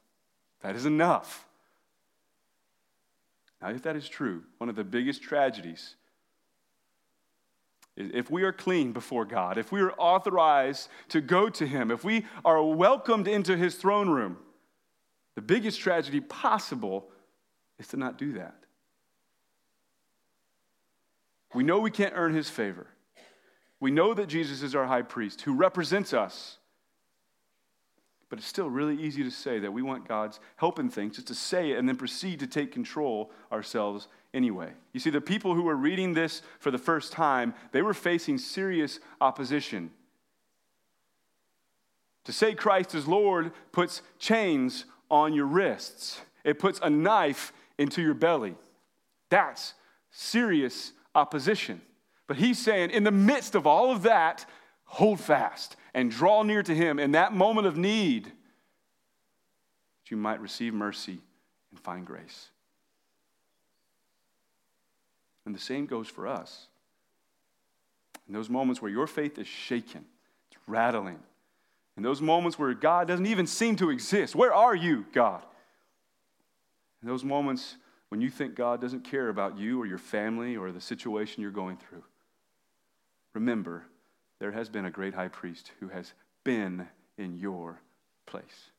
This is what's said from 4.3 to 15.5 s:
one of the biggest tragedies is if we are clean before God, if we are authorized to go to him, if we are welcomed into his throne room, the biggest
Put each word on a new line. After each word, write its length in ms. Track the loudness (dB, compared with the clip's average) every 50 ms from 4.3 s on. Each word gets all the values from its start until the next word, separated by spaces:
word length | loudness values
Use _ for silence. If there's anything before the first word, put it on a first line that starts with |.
| -4 -6 -10 -14 _ _
one 120 | -8 -6
of 60 | -6
the 80 | -6 -6
biggest 380 | -4 -2 -2 -2 -2 -4 -6
tragedies 720 | -8 -4 0 2 2 2 0 -4 -10 -12 -14 -14 -16 -18 -20 _ _ _ _ _ _ _ _ _ _ _ _ _ _ _ _ _ _ _ _ _ _ _ _ _ _ _ _ _ _ _ _ _ _ _ _ _ _ _ _
is 160 | -12 -10 -6 -6
if 160 | -6 -4 -4
we 140 | -2 -2 0
are 80 | -2
clean 400 | -2 -2 -2 0 0 2 0 0
before 320 | -2 -6 -8 -6 -4 -4 -4
God, 320 | -2 -2 -2 -2 0 -2 -4
if 140 | -4 -2
we 100 | 0 0
are 100 | 0 0 0
authorized 960 | 2 4 4 4 4 4 2 2 4 6 6 6 6 4 2 -2 -6 -10 -14 -18 -20 -12 -2
to 120 | -2 -2
go 280 | 2 4 4 4 4 4
to 160 | 2 -2 -4
him, 260 | -2 -2 -2 0 0
if 120 | -2 -2 0
we 220 | 0 0 0 0 -4 -8 0 4
are 180 | 4 6 6 4
welcomed 640 | 4 4 4 6 6 6 4 2 0 0 2 2 2
into 280 | 0 2 2 2 2
his 200 | 2 2 0 0
throne 340 | 0 2 2 2 4 4 2
room, 280 | 2 2 0 -2 -6 -10 -14 -20 _ _ _ _ _ _ _ _ _ _ _ _ _ _ _ _ _
the 60 | -12
biggest 380 | 0 2